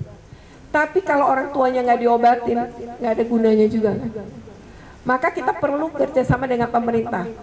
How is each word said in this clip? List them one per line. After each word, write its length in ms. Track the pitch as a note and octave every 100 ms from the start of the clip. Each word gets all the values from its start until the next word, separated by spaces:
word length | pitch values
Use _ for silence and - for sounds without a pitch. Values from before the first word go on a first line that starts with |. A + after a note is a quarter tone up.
| - - - - - - -
Tapi 240 | D4+ D4+ F#4 F#4+
kalau 240 | C#4+ C4+
orang 240 | C4 C#4
tuanya 320 | C#4+ B3+ B3+ B3
nggak 140 | A#3
diobatin, 560 | A#3 A#3 A#3+ A#3+ A#3+ A#3+ A#3+ - A#3 -
nggak 140 | A#3+
ada 100 | A3
gunanya 420 | A3+ A#3 A3 G#3+ G#3+
juga 240 | A3+ G#3+
kan. 160 | G3 A#3 G#3+ G3 - - - - - - -
Maka 240 | B3 B3+ E4 F4
kita 160 | B3+ F#4+
perlu 320 | D4 C#4+ D#4+
kerjasama 560 | D4 C4+ C4 B3 B3 C4
dengan 160 | A#3+ A#3
pemerintah. 560 | A#3+ A#3 A#3 A#3 G3+ A3+ A3+